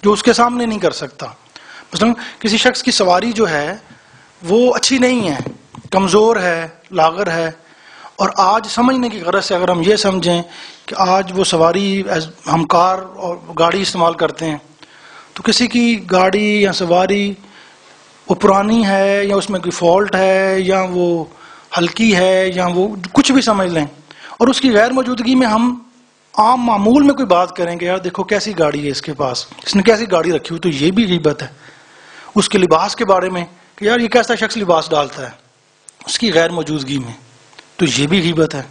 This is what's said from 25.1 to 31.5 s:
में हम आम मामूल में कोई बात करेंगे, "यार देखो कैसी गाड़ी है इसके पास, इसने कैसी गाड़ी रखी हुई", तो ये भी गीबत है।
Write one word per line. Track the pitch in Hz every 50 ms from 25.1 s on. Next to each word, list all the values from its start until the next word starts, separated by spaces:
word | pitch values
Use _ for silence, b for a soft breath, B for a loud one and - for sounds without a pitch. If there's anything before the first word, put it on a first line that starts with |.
| 254 220 240 226 262
में | 254 262
हम | 233 214 220 233 247 247 247 - _ _ _ _ _ _ _ _ _ _ -
आम | 214 220 247 262 240
मामूल | 240 220 202 202 214 240 294 285
में | 277 277
कोई | 277 269
बात | 196 185 175 180 180 180
करेंगे, | - 175 170 175 170 175
"यार | 175 180 190
देखो | 180 180 180 - 190
कैसी | 185 214 202 190 220 208
गाड़ी | 170 165 147 143 147
है | 147 143
इसके | 135 - - - 151
पास, | 131 143 131 123 - - - - - -
इसने | - - 196 190
कैसी | 226 226 208 233
गाड़ी | 214 185 170 160 170
रखी | 175 151 - -
हुई", | 165 165
तो | 165 185
ये | 156 135 143 160
भी | 185 196 233
गीबत | 190 180 175 151 156 147 - 139
है। | 127